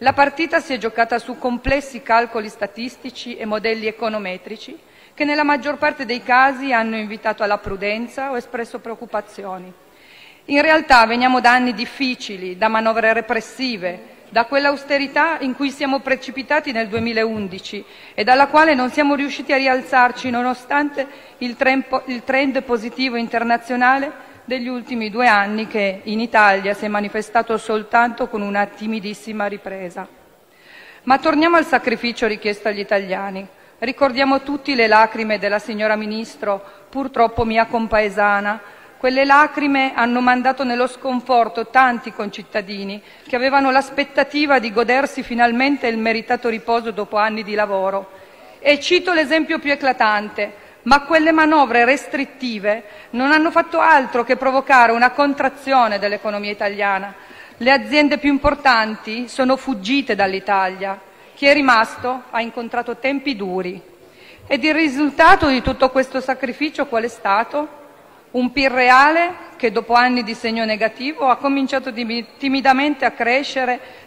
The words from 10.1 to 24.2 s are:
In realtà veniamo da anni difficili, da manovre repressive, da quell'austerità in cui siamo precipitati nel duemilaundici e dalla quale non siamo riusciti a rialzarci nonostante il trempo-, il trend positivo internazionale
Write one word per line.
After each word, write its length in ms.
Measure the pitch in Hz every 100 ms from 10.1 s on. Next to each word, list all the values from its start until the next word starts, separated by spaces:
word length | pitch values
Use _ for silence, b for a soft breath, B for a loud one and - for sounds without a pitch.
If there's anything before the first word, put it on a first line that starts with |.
| B B B -
In 160 | 285
realtà 440 | 311 311 302 254 226
veniamo 360 | 240 254 254
da 100 | 233
anni 220 | 247 247
difficili, 840 | 208 240 - 262 240 - 196 185 180
da 120 | 220
manovre 420 | 220 226 226 220
repressive, 1040 | 226 226 226 220 - 262 208 180 185 - - -
da 160 | 214 233
quell'austerità 880 | 277 285 277 285 277 269 285 320 311
in 120 | 269
cui 160 | 240 277
siamo 300 | 269 277 269
precipitati 720 | 269 254 - 233 226 302 294
nel 160 | 226 220
duemilaundici 960 | 226 233 226 226 214 196 190 - 208 - B B
e 100 | B
dalla 240 | 214 262 277
quale 280 | 302 320 269
non 160 | 254
siamo 240 | 294 285 285
riusciti 360 | 277 - 254
a 60 | 269
rialzarci 720 | 269 262 - 262 240 240 262
nonostante 760 | 240 247 247 - 285 294 285 269 B B B
il 180 | 247 233
trempo-, 460 | 262 269 - 262 269
il 180 | 247
trend 380 | - 262 277 254
positivo 560 | 262 233 233 247 262 233
internazionale 1120 | 233 233 233 233 233 247 247 269 277 -